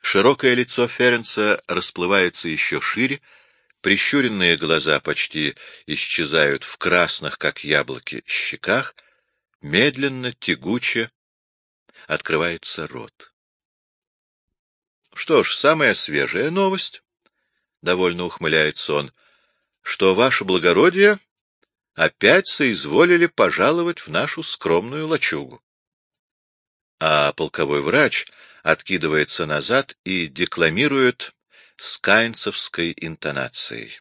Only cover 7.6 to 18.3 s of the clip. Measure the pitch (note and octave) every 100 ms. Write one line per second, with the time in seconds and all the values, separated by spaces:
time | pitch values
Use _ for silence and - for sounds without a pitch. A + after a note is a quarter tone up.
7.6 | D2 D2 C2+ C2 - A#1+ - - - -
8.6 | - A2+ - - _ _ _ _ _ _
9.6 | C#2+ E2 C3+ B2+ C#3 C3 B2 - - -
10.6 | E2+ A#2+ - A#2 A2+ _ _ _ _ _
11.6 | _ _ _ _ - D#2 - D#2+ E2+ E2
12.6 | - - D#2 B1+ A#1 _ - _ _ _
13.6 | _ _ _ _ _ _ _ _ _ _
14.6 | _ _ _ _ _ - - D3+ G2 -
15.6 | C#3+ D#3 C#3 G2 - - - F2 C#3 F3+
16.6 | F#3+ F#3+ - - _ _ _ _ _ _
17.6 | _ _ - F2+ F2+ F2 F2